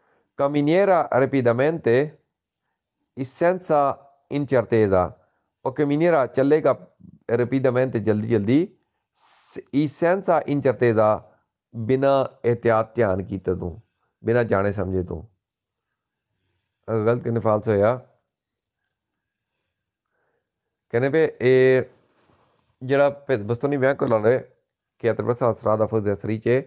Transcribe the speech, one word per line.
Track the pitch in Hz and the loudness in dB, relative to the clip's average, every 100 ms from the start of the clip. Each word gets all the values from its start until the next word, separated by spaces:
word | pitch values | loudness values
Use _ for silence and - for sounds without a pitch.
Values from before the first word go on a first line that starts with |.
| _ _ _ - | _ _ _ -4
camminiera | 143 147 147 175 196 175 - 123 | -2 0 2 2 4 2 2 0
rapidamente | 135 139 117 117 143 165 120 123 151 - _ _ _ _ _ _ _ _ _ - | 0 0 0 0 0 0 0 2 0 -8 _ _ _ _ _ _ _ _ _ -14
e | 131 | -12
senza | - 170 185 180 151 139 - _ _ - 143 | -2 -2 -2 -2 0 0 -4 _ _ -8 -6
incertezza, | 139 131 - 113 104 95 87 - _ _ _ _ 131 | -2 -2 0 2 4 2 0 -6 _ _ _ _ -8
ਉਹ | 123 | -4
camminiera | 143 147 175 160 123 | -2 0 2 2 0
ਚੱਲੇਗਾ | - 139 156 147 - - _ - - - | 0 2 2 2 -2 -6 _ -20 -16 -4
rapidamente, | 117 120 135 127 123 131 117 | -2 0 0 0 0 -2 -2
ਜਲਦੀ | 104 107 110 | 0 -2 0
ਜਲਦੀ, | 113 101 139 175 _ _ _ _ _ | 0 2 2 0 _ _ _ _ _
ਸ-, | - - - - | -20 -20 -18 -18
e | - 139 151 | -6 -2 -2
senza | - 170 190 180 160 - | -2 -2 0 0 -2 0
incertezza, | 143 135 113 120 110 107 104 - _ _ _ _ 117 | -2 -2 2 2 4 2 0 -6 _ _ _ _ -8
ਬਿਨਾਂ | 113 131 139 135 131 - 117 | -2 0 2 2 -2 -4 -4
ਇਹਤਿਆਤ | 120 117 110 113 - | -2 0 0 0 -2
ਧਿਆਨ | 107 95 | 0 -2
ਕੀਤੇ | 90 98 - 90 | -4 -6 -4 -4
ਤੋਂ, | 90 82 - _ _ _ 110 | -6 -10 -20 _ _ _ -2
ਬਿਨਾਂ | 120 | 0
ਜਾਣੇ | 113 98 101 | 0 0 -2
ਸਮਝੇ | 98 95 92 | -4 -4 -4
ਤੋਂ। | 87 85 - _ _ _ _ _ _ _ _ _ _ _ _ _ _ _ - | -6 -10 -16 _ _ _ _ _ _ _ _ _ _ _ _ _ _ _ -6
ਅਹ, | 110 107 | -2 0
ਗਲਤ | 120 | 0
ਕਹਿੰਦੇ | 120 117 | -2 -2
ਫਾਲਸ | 110 107 113 | 0 0 0
ਹੋਇਆ। | 101 104 127 - _ _ _ _ _ _ _ _ _ _ _ _ _ _ _ _ _ _ _ _ _ _ _ _ _ _ _ _ | 2 2 0 -8 _ _ _ _ _ _ _ _ _ _ _ _ _ _ _ _ _ _ _ _ _ _ _ _ _ _ _ _
ਕਹਿੰਦੇ | 117 139 | -2 0
ਵੀ | 156 151 - | 2 0 0
ਇਹ | 127 131 131 127 - _ _ _ _ _ _ _ _ _ | 2 4 6 4 0 _ _ _ _ _ _ _ _ _
ਜਿਹੜਾ | 127 139 143 | -2 2 2
ਭੇ-, | 139 - 120 | 0 -4 -4
ਬਸਤੋਨੀ | 104 117 143 143 | -4 -4 -4 0
ਵਿਆਹ | 131 139 | 0 0
ਕੋਲ | 135 | 0
ਲਾ | 110 | 2
ਲਏ | 110 127 - _ _ _ _ _ | 2 0 -2 _ _ _ _ _
ਕਿ | 117 | -4
attraversa | 110 110 123 | -2 -4 -2
la | 123 | -2
strada | 107 110 110 107 | -2 -2 0 0
fuori | 113 | -2
dalla | 101 101 | -2 -4
striscia, | 101 110 117 127 | -6 -4 0 -2